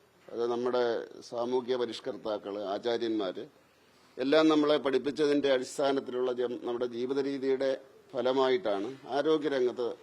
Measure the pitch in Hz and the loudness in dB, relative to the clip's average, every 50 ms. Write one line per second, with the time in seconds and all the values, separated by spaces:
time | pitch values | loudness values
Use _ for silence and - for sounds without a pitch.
0 | _ _ _ _ _ - - 113 117 120 120 120 123 127 123 123 120 117 113 95 | _ _ _ _ _ -12 -6 -4 -2 -2 0 -2 -2 0 0 2 2 2 0 -2
1 | - - - - - - 123 117 120 123 127 127 123 117 127 123 120 113 107 - | -4 -8 -14 -18 -16 -10 -6 -4 -2 0 0 -2 0 0 -2 -2 -2 -4 -4 -8
2 | - 135 113 101 - 110 104 101 98 101 98 104 104 92 98 107 107 120 117 113 | -8 -8 -10 -8 -6 -4 -4 -4 -4 -6 -6 -6 -4 -4 -4 -2 0 0 0 0
3 | 117 113 110 107 101 90 87 95 120 - _ - _ _ _ _ _ _ _ _ | 0 0 0 0 -2 -2 -4 -6 -10 -14 _ -20 _ _ _ _ _ _ _ _
4 | _ _ _ - 127 135 147 156 160 156 156 151 147 147 151 147 - 139 135 131 | _ _ _ -4 0 4 6 6 6 6 6 6 6 4 4 4 2 2 0 0
5 | 120 143 135 139 151 143 147 147 135 139 135 127 127 - - - 147 139 139 139 | 0 -2 -2 0 2 2 2 2 4 4 2 2 0 -4 -4 0 0 2 2 0
6 | 113 117 120 123 127 127 123 120 123 120 123 - - 120 120 120 127 123 117 117 | -2 -4 -4 -2 -2 -2 0 0 -2 -2 -2 -4 -4 -4 -2 -2 -2 -4 -2 -4
7 | 123 123 139 139 135 139 139 135 127 135 131 127 135 135 135 - - - - - | -4 -2 -2 -2 -2 -2 -4 -2 0 0 0 2 2 0 -2 -2 -6 -16 -20 -20
8 | - - - 131 117 127 131 135 131 131 131 120 - 110 101 98 101 120 135 135 | -20 -10 -6 -2 0 2 2 4 4 4 2 2 2 0 -2 -2 -2 -6 -8 -10
9 | - - 123 143 143 156 156 156 143 151 139 135 123 123 113 113 123 113 95 - | -10 -4 -2 0 2 2 2 2 2 0 0 2 2 0 0 -2 -4 -4 -4 -6